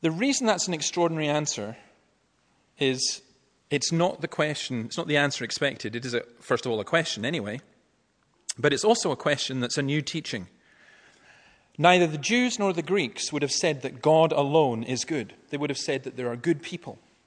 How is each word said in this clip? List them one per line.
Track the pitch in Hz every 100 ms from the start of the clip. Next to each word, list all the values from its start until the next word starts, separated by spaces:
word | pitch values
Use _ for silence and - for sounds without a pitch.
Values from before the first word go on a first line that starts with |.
The | 165
reason | 165 254 269 240
that's | 202 -
an |
extraordinary | 165 147 - 170 165 151
answer | 147 151 - 104 113 - _ _ _ _ _ _ _ _ _
is | 139 131 - - _ _ _ _ _
it's | 147 -
not | 165 175 -
the | 160
question, | - 151 147 - 123 113
it's | -
not | 165
the | 147
answer | 143 -
expected. | 117 - 143 127 110
It | 113
is, | 127
a, | 120 - -
first | - 123 131
of |
all, | 113
a |
question | 98 165 160 -
anyway, | 113 165 101 113 - _ _ _ _ _ _ _ _ -
but | 135
it's | 139
also | 208 233 185
a | 165
question | - 143 - 131
that's | 123 -
a |
new | 139 151
teaching. | 147 165 - 113 90 _ _ _ - - - _ _ - _ _ _ -
Neither | 156 180 170
the | 151
Jews | 135 233 247 233
nor | 202
the | 170
Greeks | 151 196 139 - -
would | 185
have | 143
said | - 180 147
that | 131 123
God | 151 156 160
alone | 156 143 156 147 113
is | 113 127
good. | - 156 107 - _
They | 147
would | 147
have | 135
said | - 135
that | 131 127
there | 123
are | 120
good | 120 156
people. | - 175 - - _ _